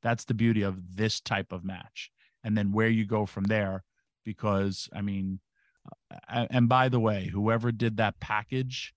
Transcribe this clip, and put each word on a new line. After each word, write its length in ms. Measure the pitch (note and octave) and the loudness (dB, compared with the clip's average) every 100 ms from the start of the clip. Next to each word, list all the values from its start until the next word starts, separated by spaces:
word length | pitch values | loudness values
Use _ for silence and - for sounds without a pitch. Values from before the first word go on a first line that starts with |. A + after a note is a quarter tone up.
That's 220 | A#2+ A#2 | 0 -2
the 100 | - | 0
beauty 260 | A2 A#2 G#2+ | 2 4 4
of 360 | G2+ F#2+ F2+ F#2 | 2 -2 -8 -2
this 240 | A2 - | 0 -2
type 320 | - G2+ F#2+ | -2 -4 -2
of 120 | F#2 | -8
match. 460 | F#2 F2+ - - - _ _ _ | -8 -10 -14 -16 -18 _ _ _
And 160 | A2 G#2+ | -2 0
then 140 | G2+ | 2
where 180 | G2+ A2+ | 2 4
you 160 | A2+ G#2 | 2 2
go 180 | G#2+ | 0
from 200 | G#2 - | -2 -2
there, 400 | G2 G#2+ G2+ F#2+ - _ _ _ | 0 0 0 -4 -10 _ _ _
because, 640 | - G2+ A2 G2 G2 F#2+ - | -12 -6 0 0 0 -4 -8
I 60 | - | -6
mean, 400 | G2+ G2 F#2+ F#2+ _ _ _ _ - - _ | -4 -4 -4 -6 _ _ _ _ -20 -20 _
uh, 80 | - - | -20 -8
and, 200 | A#2+ A#2 | -4 0
and 180 | B2+ A#2+ | 4 4
by 220 | B2+ C3 | 6 4
the 100 | B2+ | 4
way, 300 | A2 G#2 F#2+ | 2 2 -2
whoever 400 | F#2+ G#2+ A2+ A#2+ | 0 2 2 0
did 240 | A2+ A#2 A2 | 0 -2 2
that 240 | G#2+ - | 0 -2
package 720 | - G#2+ G#2 C3 C3 B2+ - | -4 -4 -2 -4 -4 -6 -12